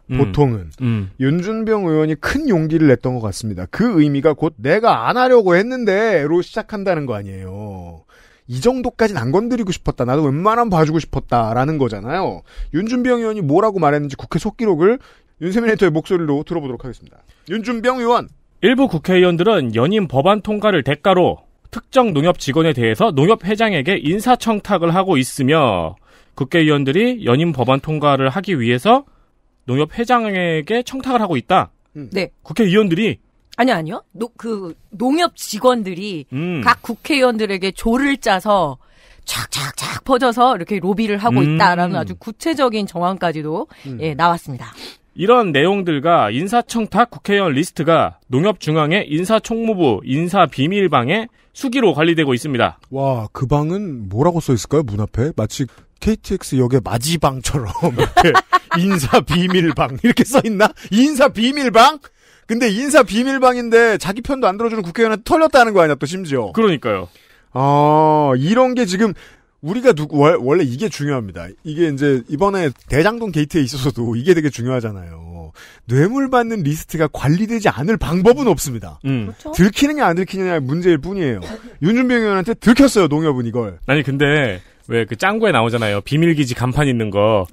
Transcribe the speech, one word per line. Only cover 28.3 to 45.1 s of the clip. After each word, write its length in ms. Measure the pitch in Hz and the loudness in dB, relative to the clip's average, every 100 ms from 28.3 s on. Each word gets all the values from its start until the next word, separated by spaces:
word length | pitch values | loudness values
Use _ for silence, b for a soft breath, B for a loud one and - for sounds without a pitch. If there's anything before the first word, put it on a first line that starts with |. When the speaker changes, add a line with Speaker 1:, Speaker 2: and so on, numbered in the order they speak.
| 175 196 165 | -2 -4 -2
Speaker 1:
위해서 420 | 117 123 202 254 277 _ _ _ _ _ - | 0 0 2 2 0 _ _ _ _ _ -6
농협 320 | 131 156 - | -2 -2 -4
회장에게 840 | 233 247 220 190 175 160 151 233 | 0 0 0 -2 -2 -2 -2 -4
청탁을 380 | 247 269 254 247 | -4 -8 -2 -2
하고 160 | 208 151 | 0 -2
있다. 340 | - 180 98 _ _ 151 | 0 0 0 _ _ -18
Speaker 2:
음. 120 | 127 | -8
Speaker 3:
네. 160 | 196 175 _ | -6 -8 _
Speaker 1:
국회의원들이? 720 | - 160 208 196 208 165 220 123 _ _ _ - | -10 0 2 4 2 0 -2 -4 _ _ _ -2
Speaker 3:
아니, 140 | 262 | 0
아니요. 320 | 196 156 233 - | 0 -4 -12 -14
노-, 160 | 180 233 - | -14 -14 -10
그 380 | 226 208 180 160 _ | -10 -10 -10 -16 _
농협 440 | 185 247 311 349 - | -4 0 0 0 -4
직원들이 920 | - 208 254 247 190 180 208 170 131 | -12 0 2 2 -2 -8 -8 -10 -8
Speaker 1:
음. 280 | 131 175 170 | -8 -6 -2
Speaker 3:
각 180 | 107 - | 0 0
국회의원들에게 880 | - 226 - 285 254 220 214 190 190 | -2 -10 -4 0 2 0 -4 -4 -4
조를 460 | - 226 240 277 277 | -4 -2 0 0 -2
짜서 600 | 226 190 214 202 156 131 b b b b - | 0 -2 2 0 0 -4 b b b b -10
착착착 760 | 117 - - 139 - - - - | -10 -8 -8 -8 -10 -10 -10 -2
퍼져서 500 | 254 254 233 247 226 | 0 2 2 2 2
이렇게 240 | 170 202 | -4 -4
로비를 380 | 180 202 226 202 | -2 -2 -2 0
하고 220 | 226 123 | 0 2
Speaker 1:
음. 160 | 143 160 | 2 2
Speaker 3:
있다라는 400 | 180 175 175 170 | 0 0 -2 -2
아주 200 | 101 90 | -6 -10
구체적인 680 | - - 330 285 254 214 196 | -14 -8 -6 -2 -2 -2 -6
정황까지도, 800 | 175 175 190 175 156 151 170 311 B 139 | -4 -4 -2 -4 -4 -6 -8 -8 B -14
Speaker 2:
음. 100 | 120 | -8
Speaker 3:
예, 120 | 156 | -6
나왔습니다. 580 | 143 170 170 - 127 113 - B B _ | 0 0 0 -6 -14 -14 -18 B B _